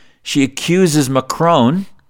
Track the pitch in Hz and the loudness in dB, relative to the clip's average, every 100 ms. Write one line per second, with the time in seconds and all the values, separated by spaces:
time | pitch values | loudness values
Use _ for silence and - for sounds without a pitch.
0 | - _ - 151 135 - - 175 185 151 | -20 _ -6 -2 -2 -2 -2 2 2 2
1 | 131 135 - - 165 165 120 175 196 - | 0 -2 -4 -2 0 2 2 0 -6 -14
2 | _ | _